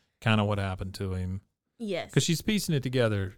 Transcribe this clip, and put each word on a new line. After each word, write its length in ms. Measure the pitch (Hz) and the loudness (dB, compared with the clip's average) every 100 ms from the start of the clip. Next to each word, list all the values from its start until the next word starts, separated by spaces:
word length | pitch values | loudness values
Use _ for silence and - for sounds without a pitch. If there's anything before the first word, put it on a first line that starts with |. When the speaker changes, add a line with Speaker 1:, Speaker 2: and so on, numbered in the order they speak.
| _ _ | _ _
Speaker 1:
kinda 240 | 117 107 | 2 4
what 140 | 104 101 | 4 0
happened 360 | 98 92 95 | -2 -4 -8
to 180 | - 98 | -6 -4
him. 260 | 92 92 95 - _ _ - | -4 -4 -6 -10 _ _ -10
Speaker 2:
Yes. 340 | 220 170 104 | -6 -6 -2
Speaker 1:
'Cause 120 | - | 2
she's 180 | - 165 | 2 2
piecing 320 | - 208 - | 0 0 0
it 80 | 147 | -2
together, 520 | 131 127 113 101 95 | 0 2 2 2 -2